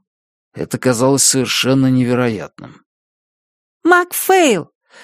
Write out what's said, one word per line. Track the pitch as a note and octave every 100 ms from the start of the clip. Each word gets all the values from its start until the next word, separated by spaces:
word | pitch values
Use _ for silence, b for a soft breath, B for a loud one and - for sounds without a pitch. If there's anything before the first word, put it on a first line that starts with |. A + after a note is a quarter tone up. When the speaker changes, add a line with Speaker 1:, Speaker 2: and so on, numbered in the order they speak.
| _ _ _ _ _
Speaker 1:
Это | - - A#2+
казалось | - A2+ C3 C#3
совершенно | - C3+ A#2+ - B2 C3+ C3
невероятным. | B2+ A#2+ B2 B2 G#2 D2+ - - - _ _ _ _ _ _ _ _ _ _
Speaker 2:
«Макфейл», | E4 F4+ F4+ - - F#4+ D4+ F#3+ D3 _ b b